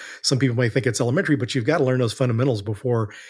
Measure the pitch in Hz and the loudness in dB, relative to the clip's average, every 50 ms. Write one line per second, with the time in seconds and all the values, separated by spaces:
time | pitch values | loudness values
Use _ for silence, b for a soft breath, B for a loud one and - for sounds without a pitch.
0 | B B B B - - 135 117 135 127 117 120 123 113 - 139 - 123 113 - | B B B B -2 -2 0 2 2 2 2 2 0 2 2 0 0 0 0 0
1 | 123 117 131 185 202 - 147 139 117 113 - 131 110 131 156 143 139 127 127 127 | 0 0 2 2 2 2 0 0 0 -2 -2 -2 0 0 2 2 2 2 2 2
2 | 123 110 - - 131 123 117 113 131 143 117 104 95 113 107 - - 123 120 113 | 0 0 0 0 0 0 2 2 2 2 0 0 -2 -6 -6 -4 -2 -2 0 0
3 | 110 107 B B B | -2 -4 B B B